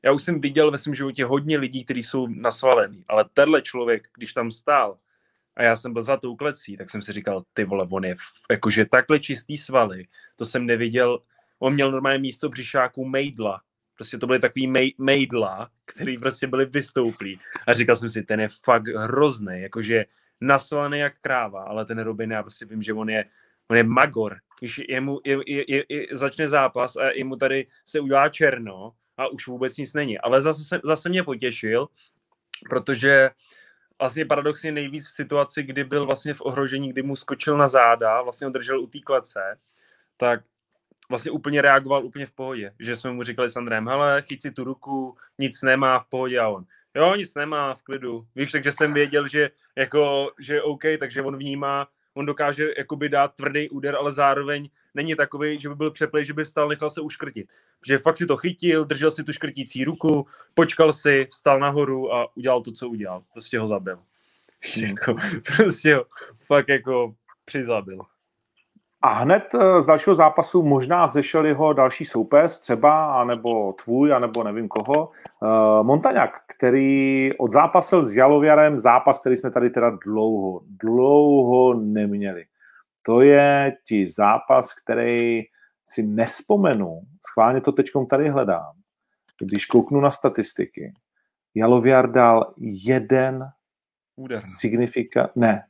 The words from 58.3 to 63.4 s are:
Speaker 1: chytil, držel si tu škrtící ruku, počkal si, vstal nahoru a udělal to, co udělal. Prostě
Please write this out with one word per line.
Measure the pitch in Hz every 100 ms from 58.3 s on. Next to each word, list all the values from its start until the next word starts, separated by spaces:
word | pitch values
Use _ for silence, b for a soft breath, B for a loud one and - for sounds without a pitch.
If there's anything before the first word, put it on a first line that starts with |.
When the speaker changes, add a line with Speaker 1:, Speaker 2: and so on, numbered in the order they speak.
| 139
Speaker 1:
chytil, | 180 180 175 160
držel | 151 143 156
si | 151
tu | 147
škrtící | 143 151 135 123 127
ruku, | 131 165 156 151 139 b b
počkal | - 160 - 160
si, | 151 147 139 131
vstal | - - 135
nahoru | 143 143 139 131 127
a | 120 120 -
udělal | 127 127
to, | 117
co | 110 123
udělal. | 113 98 92 _
Prostě | -